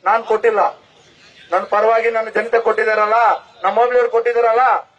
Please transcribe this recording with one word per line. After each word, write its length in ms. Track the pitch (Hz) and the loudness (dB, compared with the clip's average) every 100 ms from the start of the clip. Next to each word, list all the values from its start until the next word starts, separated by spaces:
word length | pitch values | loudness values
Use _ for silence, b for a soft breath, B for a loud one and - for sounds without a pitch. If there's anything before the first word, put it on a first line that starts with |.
| 185 | 0
ನಾನ್ 180 | 226 | -2
ಕೊಟ್ಟಿಲ್ಲ, 360 | 226 214 233 208 311 - _ _ _ _ - - - | 0 0 0 0 -2 -4 _ _ _ _ -20 -20 -6
ನನ್ 140 | 180 196 | -4 -2
ಪರವಾಗಿ 460 | 208 220 226 226 | 0 2 2 0
ನನ್ನ 180 | 226 220 | -2 -4
ಜನತೆ 300 | 214 220 233 | -6 -2 0
ಕೊಟ್ಟಿದಾರಲ್ಲ, 540 | 226 220 220 214 208 226 226 165 - - | 0 -2 0 0 2 2 2 0 -6 -6
ನಮ್ಮ 160 | 185 202 | -4 0
ಹೋಬ್ಳಿಯವ್ರು 300 | 240 247 233 | 2 2 0
ಕೊಟ್ಟಿದಾರಲ್ಲ 500 | 233 233 233 233 233 254 180 - | 0 0 0 0 2 2 0 -4